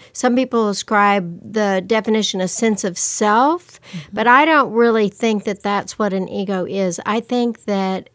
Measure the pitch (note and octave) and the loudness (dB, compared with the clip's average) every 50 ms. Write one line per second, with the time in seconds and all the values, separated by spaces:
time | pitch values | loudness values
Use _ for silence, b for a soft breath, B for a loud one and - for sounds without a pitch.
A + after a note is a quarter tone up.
0 | B B B - - B3 A#3+ C4 C4 B3+ A#3+ A#3 A3 G#3 G3 - - - A3 G3+ | B B B -2 0 2 2 2 0 0 0 0 0 0 -2 -4 -4 0 2 4
1 | G#3 G3+ G3+ G3+ F3+ E3+ E3+ - - G3+ G3+ A3 G#3 G3+ F#3+ F#3+ F#3 F#3+ A3+ A3 | 4 4 4 2 0 -4 -10 -12 -14 -6 -2 -2 0 0 0 -2 0 0 -2 0
2 | G#3+ A#3+ G#3+ A3 G#3 - - F#3+ F#3 - - - A#3 A3+ G#3+ G3 - F#3+ F3 - | 0 0 0 0 0 -2 -2 -2 -2 -2 -2 0 0 0 0 0 -2 -6 -4 -4
3 | - - - - G#3+ G#3 G#3 A#3 C4 D4 E4+ F4+ - - - - _ - - E3+ | -4 -4 -2 0 0 2 4 4 4 2 0 -2 -6 -12 -20 -20 _ -16 -16 -16
4 | C#3+ - G3 G#3+ A3+ A#3+ B3 C4+ D4+ D#4+ D#4+ D4 C4 G3 G#3 A#3 A#3 A#3 A3 A3 | -14 -10 -6 0 4 6 6 6 6 6 4 4 2 2 2 2 2 4 4 2
5 | G#3+ G3 - - A#3+ A3+ G#3+ G3+ G3+ A3 G3 G3+ - G3+ G3+ G3+ - - - - | 0 0 -2 -2 -2 0 0 -2 -2 -4 -6 -4 -4 -2 -2 -2 -4 -6 -6 -4
6 | G#3+ G3+ F#3+ F#3+ F#3 - - G3+ G3 G3 G3 F#3 F3+ - F#3+ G3 F#3+ F3+ E3 - | -4 -2 -2 -4 -4 -6 -6 -6 -4 -4 -4 -4 -4 -4 -4 -2 -2 -2 -2 -4
7 | - - G#3 A#3 A3+ - B3 B3 A#3+ A#3+ A3+ - - - G3+ G3 F#3+ F#3+ F#3+ F#3 | -4 -2 -4 -4 -2 -2 -2 -2 0 -2 -4 -6 -6 -4 -2 -2 -2 -2 -4 -6
8 | - - _ | -8 -8 _